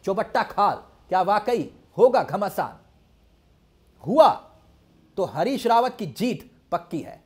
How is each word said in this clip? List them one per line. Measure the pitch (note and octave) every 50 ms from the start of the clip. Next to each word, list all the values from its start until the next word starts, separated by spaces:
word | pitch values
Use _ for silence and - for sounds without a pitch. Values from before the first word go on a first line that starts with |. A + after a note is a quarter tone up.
| _
चौबट्टा | F#3+ F#3+ F#3 G#3 - - -
खाल | G#3 - - - G3+ F#3+ C#3 - - - _ _ _ _
क्या | F3 F#3
वाकई | F#3 F3+ G#3 G#3+ G#3 - B3 A3 C#3+ - - - _ _ _ E3
होगा | A3+ C4 B3 A#3+
घमासान? | D#3 - D3 G3 G#3 G3 - - D3+ A2+ - - _ _ _ _ _ _ _ _ _ _ _ _ _ _ _ _ _ _ _ _ _ _ _ _ -
हुआ | C#3 A3 D#4 D4+ A3 - - - - _ _ _ _ _ _ _ _ _ _ _ _ _ -
तो | F#3
हरीश | - - D3 E3+ A#3 C#4 - -
रावत | A#3 A3+ A#3 B3 B3+ B3+ -
की | G#3 D#3
जीत | A#2 - G#3 B3+ G3 C#3+ - - _ _ _ _
पक्की | - E3+ E3+ - - D3+
है | B2 - - - _